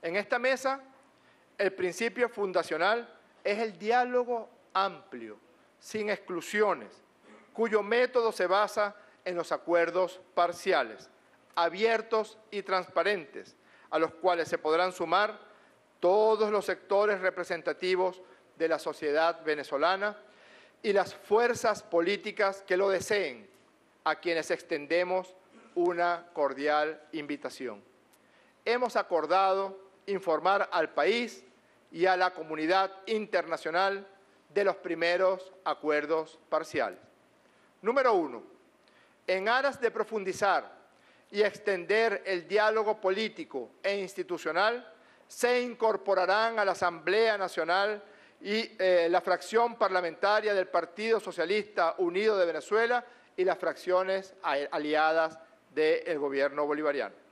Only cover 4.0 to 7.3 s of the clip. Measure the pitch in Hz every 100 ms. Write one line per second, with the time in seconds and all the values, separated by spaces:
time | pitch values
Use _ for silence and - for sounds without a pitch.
4 | 247 247 240 240 220 _ _ 185 196 165
5 | - 127 113 104 _ _ _ _ - 214
6 | 208 202 - 180 - 208 214 156 104 -
7 | _ _ _